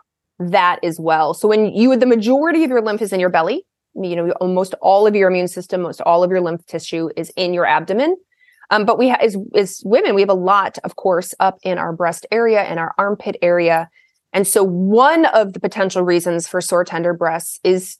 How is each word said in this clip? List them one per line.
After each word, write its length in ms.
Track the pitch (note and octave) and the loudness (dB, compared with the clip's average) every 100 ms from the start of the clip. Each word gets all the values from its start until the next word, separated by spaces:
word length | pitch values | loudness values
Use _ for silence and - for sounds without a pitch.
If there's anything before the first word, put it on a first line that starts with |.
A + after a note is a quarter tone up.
| _ _ _ _ | _ _ _ _
that 420 | F3+ F#3+ F3+ F3 | -2 2 2 0
as 160 | F3 D#3+ | -4 -4
well. 340 | D#3+ D#3 D3+ | 0 2 2
So 140 | D3 G#3 | 0 2
when 260 | G#3+ G#3+ | 2 2
you, 220 | - A#3+ B3+ | 2 2 4
the 100 | B3 | 4
majority 600 | A#3 G#3 C4 D#4+ E4 D#4 | 2 2 2 2 0 2
of 40 | |
your 120 | B3+ | 0
lymph 200 | A3 G#3 | -2 -4
is 120 | G#3 | -4
in 80 | F#3+ | -2
your 80 | F3+ | 0
belly, 360 | F3+ E3 C#4+ - _ _ - | 2 0 -4 -8 _ _ -10
you 220 | F#3 E3+ | -6 -4
know, 120 | E3+ - | -4 -2
almost 340 | F#3 F#3 F#3 - | -2 0 -2 -2
all 260 | - G3 G#3+ | 2 4 4
of 80 | G#3 | 4
your 140 | F#3+ | 2
immune 180 | F#3 F3+ | 2 -2
system, 360 | F3+ F3+ F#3 | -6 -8 -6
most 180 | E3+ - | -6 -4
all 200 | - E3+ | 0 2
of 100 | F3+ | 2
your 100 | F#3 | 0
lymph 240 | F3 E3+ - | -2 -6 -8
tissue 420 | E3+ - E3 E3 - | -12 -8 -6 -6 -6
is 160 | E3 - | -10 -6
in 160 | F3+ | -4
your 120 | F3+ E3 | 0 0
abdomen. 520 | D3+ D#3+ G3+ D4 F#4 _ _ _ _ - | 0 0 -2 0 -2 _ _ _ _ -2
Um, 120 | G#3 | 0
but 140 | G#3+ - | 2 2
we 100 | B3+ | 2
ha-, 120 | A#3+ | 2
as, 160 | A3+ G3 G3 - | 0 -2 -2 -2
as 260 | F#3+ - F#3+ | -2 -6 0
women, 280 | A#3+ G4+ | 2 2
we 80 | G3+ | 2
have 80 | G3 | 2
a 40 | |
lot, 460 | F#3+ F3+ G3+ F#3 - | 2 2 0 0 -6
of 140 | G3 - | -14 -6
course, 360 | G3 F3 F#3 - | -2 -2 -4 -2
up 200 | F#3+ F#3+ | -2 -2
in 140 | F#3 F3 | -6 -4
our 160 | E3 | -4
breast 320 | E3 F3 E3+ - | -4 -4 -4 -4
area 340 | A3 A#3 G#3+ | -2 2 0
and 140 | G3 E3 | 0 -6
our 160 | E3 - | -6 -2
armpit 400 | G3+ G#3 - - | -2 -2 -6 -2
area. 480 | F3 F3 E3+ E3 E3 _ _ _ _ | 0 2 2 0 -2 _ _ _ _
And 120 | F#3+ G3 | -2 0
so 200 | G#3+ F#3+ | 2 2
one 640 | F3 F#3+ A3 C4+ E4 D#4+ | 0 2 4 4 4 4
of 260 | A3+ G3+ | 2 0
the 80 | F#3+ | -4
potential 420 | - - F#3+ F#3 | -8 -2 -2 0
reasons 420 | F3+ F3 F3 E3+ E3+ | 0 0 0 -4 -4
for 140 | F#3 | -6
sore, 240 | F3 F3 | -2 -2
tender 300 | F3+ E3+ E3+ | 0 -2 -4
breasts 480 | E3+ E3+ E3 - - | -2 -2 -4 -8 -4
is 360 | F#3 F#3 F#3 - | 0 0 -2 -18